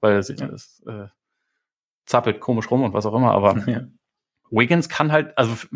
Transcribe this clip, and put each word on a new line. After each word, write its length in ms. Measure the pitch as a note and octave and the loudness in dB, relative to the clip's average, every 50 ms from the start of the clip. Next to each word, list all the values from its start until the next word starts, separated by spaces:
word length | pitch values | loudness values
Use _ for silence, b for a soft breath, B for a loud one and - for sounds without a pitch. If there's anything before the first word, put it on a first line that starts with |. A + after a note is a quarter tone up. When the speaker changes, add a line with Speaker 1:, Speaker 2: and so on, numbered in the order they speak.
Speaker 1:
weil 160 | - G#2+ G2+ G2+ | 2 2 2 2
es, 100 | G2 - | 0 -4
Speaker 2:
Ja. 180 | - - - | -8 -10 -10
Speaker 1:
es, 360 | - - A2 - - _ _ _ | -12 -12 -14 -20 -20 _ _ _
äh, 200 | - A2+ G#2 G2+ G#2 - _ _ _ _ _ _ _ _ _ _ _ _ _ _ _ _ _ _ | -16 -16 -14 -16 -18 -20 _ _ _ _ _ _ _ _ _ _ _ _ _ _ _ _ _ _
zappelt 340 | - - B2 - A#2 G#2 - | -2 0 0 0 0 -2 -4
komisch 300 | - - A#2+ A2+ A2 - | -4 -4 -2 -2 -2 0
rum 120 | B2+ C3 C3+ | 0 0 0
und 80 | G#2+ - | 0 -2
was 120 | G#2 G#2 | -2 -2
auch 80 | G#2+ G#2+ | -2 0
immer, 180 | B2 C3 A#2 G#2 | 2 4 4 4
aber 240 | G2+ G2 G2+ F#2+ | 4 4 4 4
Speaker 2:
<laughs> 100 | G#2+ G2+ A#2 | 2 0 -2
Ja. 120 | A#2 - - - - _ _ _ _ _ _ _ _ _ _ _ | -4 -4 -8 -12 -16 _ _ _ _ _ _ _ _ _ _ _
Speaker 1:
Wiggins 380 | A2+ A2 B2 B2 E3+ E3+ - - | 0 0 2 2 2 0 0 -2
kann 220 | - - D3+ D3+ | -2 -2 0 2
halt, 260 | D3+ D#3 D3+ D3+ - | 2 2 0 0 0
also 160 | - B2 A2+ A#2 | 0 0 0 -2
f-, 160 | - - - - | -6 -10 -12 -12